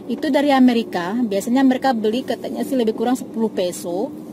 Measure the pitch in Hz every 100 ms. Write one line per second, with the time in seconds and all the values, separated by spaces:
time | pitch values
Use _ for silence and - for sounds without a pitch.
0 | - 233 302 285 285 269 254 233 - 180
1 | 175 240 233 196 226 254 269 247 269 233
2 | 214 240 277 226 - 233 233 262 220 220
3 | 233 262 - 220 226 202 180 175 180 175
4 | 254 - -